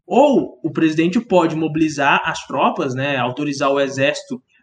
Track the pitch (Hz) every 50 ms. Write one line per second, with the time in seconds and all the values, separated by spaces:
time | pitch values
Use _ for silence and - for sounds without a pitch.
0 | _ - - 226 285 294 262 180 131 - - - - 160 127 - 160 160 156 160
1 | 160 175 180 240 226 - 190 180 165 156 151 160 160 156 147 160 160 156 143 139
2 | 139 139 170 196 - 165 160 - - - 135 135 165 240 240 214 160 135 123 131
3 | 135 143 143 131 123 123 123 - 151 147 139 127 143 139 139 139 139 131 120 131
4 | 135 147 151 - - - 127 120 _ _ _ _